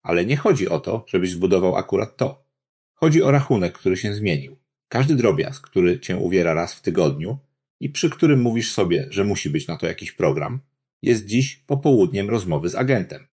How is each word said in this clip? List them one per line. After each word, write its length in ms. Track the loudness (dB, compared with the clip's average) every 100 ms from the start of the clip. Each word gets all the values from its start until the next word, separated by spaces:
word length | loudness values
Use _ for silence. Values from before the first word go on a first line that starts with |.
Ale 240 | 0 0
nie 120 | 0 0
chodzi 320 | 2 0 0
o 100 | -2
to, 260 | -4 -6 -2
żebyś 240 | -2 -2
zbudował 440 | -2 2 4 2
akurat 420 | 0 -2 -2 -2 -4
to. 280 | -4 -4 _ _ _ _ _
Chodzi 300 | _ 2 4
o 80 | 4
rachunek, 420 | 2 2 0 0
który 240 | -2 -2 -2
się 160 | -4
zmienił. 440 | -2 -2 -2 -4 -18 _ _ _
Każdy 280 | 0 2
drobiazg, 520 | 4 2 2 -4 -8 -4
który 320 | 0 2 0
cię 180 | -4 -4
uwiera 360 | 0 0 2
raz 200 | 0 -4
w 80 | -6
tygodniu 580 | -4 0 0 0 -8 -8 _ _ _ _
i 100 | -10
przy 200 | -2 -2
którym 320 | 2 4 4
mówisz 300 | 2 0 -4
sobie, 360 | -2 0 0 -2
że 140 | -2
musi 260 | -2 -2 -2
być 180 | -4 -6
na 100 | -6
to 100 | -6
jakiś 240 | -6 -14
program, 480 | -2 -2 0 -6 -8 _ _ _ _
jest 240 | 0 0
dziś 300 | 0 0 0
popołudniem 720 | -6 _ 0 4 4 4 0 -2
rozmowy 400 | -4 -2 -2 -2
z 60 |
agentem. 520 | -2 0 0 -2 -12 _